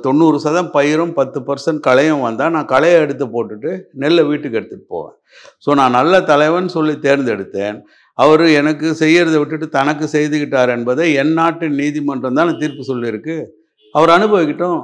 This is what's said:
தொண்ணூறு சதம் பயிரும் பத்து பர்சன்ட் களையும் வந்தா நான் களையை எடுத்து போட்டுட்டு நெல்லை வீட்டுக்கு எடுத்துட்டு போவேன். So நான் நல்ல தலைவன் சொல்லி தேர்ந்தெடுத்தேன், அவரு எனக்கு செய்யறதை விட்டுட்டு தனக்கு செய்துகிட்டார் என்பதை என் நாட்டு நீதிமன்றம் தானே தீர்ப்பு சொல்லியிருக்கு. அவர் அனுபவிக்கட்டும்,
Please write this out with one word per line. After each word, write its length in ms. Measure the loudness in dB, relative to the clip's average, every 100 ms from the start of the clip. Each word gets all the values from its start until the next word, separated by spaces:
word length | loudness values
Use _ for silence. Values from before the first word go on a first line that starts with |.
தொண்ணூறு 380 | 0 2 2 2
சதம் 320 | -2 -2 -2
பயிரும் 420 | 0 0 0 -2
பத்து 260 | -2 -4 -4
பர்சன்ட் 400 | -8 -6 -4 -2
களையும் 420 | 2 4 4 0
வந்தா 280 | -2 -2 -2
நான் 160 | -2 0
களையை 340 | 2 4 4
எடுத்து 260 | 2 -4 -4
போட்டுட்டு 460 | -4 -6 -8 -8 -10 -12
நெல்லை 320 | -6 0 2
வீட்டுக்கு 340 | 2 -2 -4 -6
எடுத்துட்டு 300 | -8 -18 _
போவேன். 280 | -12 -12 _ _ -20 -20 _
So 140 | 0
நான் 240 | 2 4 2
நல்ல 220 | 4 2
தலைவன் 460 | 4 2 4 0 -2
சொல்லி 260 | -2 -2
தேர்ந்தெடுத்தேன், 840 | -2 0 0 0 -4 -6 -6 -6 -8 _ _ _ 2
அவரு 360 | 4 6 4
எனக்கு 420 | 4 2 -2 -4 0
செய்யறதை 380 | 2 4 4 0
விட்டுட்டு 320 | -2 -6 -4
தனக்கு 380 | -2 -2 -2 -2
செய்துகிட்டார் 580 | -2 0 -2 -2 0 2
என்பதை 440 | 0 -2 0 0
என் 200 | 2 0
நாட்டு 360 | 2 0 -2 -4
நீதிமன்றம் 640 | -4 -4 -4 -6 -6 -2
தானே 220 | 0 0 -2
தீர்ப்பு 260 | -6 -8
சொல்லியிருக்கு. 540 | -8 -4 -4 -6 -8 -10 -10 _ _ _ _ 2
அவர் 140 | 4
அனுபவிக்கட்டும், 720 | 4 4 2 0 -2 -4 -4